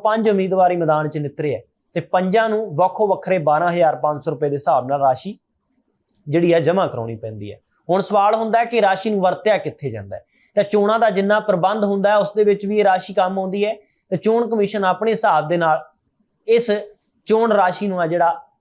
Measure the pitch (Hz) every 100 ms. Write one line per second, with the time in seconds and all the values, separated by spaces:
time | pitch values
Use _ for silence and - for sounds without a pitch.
0 | 214 220 220 196 185 185 180 180 160 151
1 | 156 151 143 - 151 120 - _ _ 175
2 | 165 185 185 214 220 214 220 151 185 247
3 | 208 185 - 185 151 151 175 175 160 -
4 | 151 147 160 147 147 139 175 143 127 139
5 | 135 131 190 233 _ _ _ _ _ _
6 | _ _ - 156 175 165 147 180 165 123
7 | 113 110 113 110 101 - _ _ - 185
8 | 185 202 202 220 226 226 233 233 202 190
9 | 220 208 180 175 214 190 156 - 139 107
10 | 98 95 - _ _ - 202 208 202 226
11 | 226 190 196 214 208 180 185 220 202 196
12 | 196 208 196 214 208 202 196 208 196 185
13 | - 196 185 190 190 196 208 226 _ _
14 | _ 190 214 226 233 226 196 214 190 185
15 | 220 214 214 156 151 175 165 160 - _
16 | _ _ _ _ - 233 226 208 208 _
17 | _ _ - 220 233 202 185 - 202 180
18 | 170 170 170 - - _